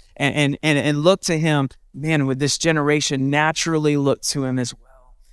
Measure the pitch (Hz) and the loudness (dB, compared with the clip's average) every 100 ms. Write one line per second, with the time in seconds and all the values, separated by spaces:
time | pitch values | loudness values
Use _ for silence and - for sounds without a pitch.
0 | - - 139 151 143 143 156 143 131 147 | -20 -4 -2 0 0 0 0 0 0 2
1 | 160 196 - 160 160 151 135 - - 131 | 2 2 0 -2 0 0 -2 -6 -20 -8
2 | 156 156 135 131 143 - 175 160 147 151 | -2 0 0 0 -2 0 0 0 2 0
3 | - 139 135 143 156 160 170 160 151 147 | 0 -2 0 2 2 0 -2 0 2 2
4 | 139 127 - 147 131 127 123 - _ - | 2 0 -2 -4 -2 -2 -4 -8 _ -20
5 | _ - - | _ -20 -20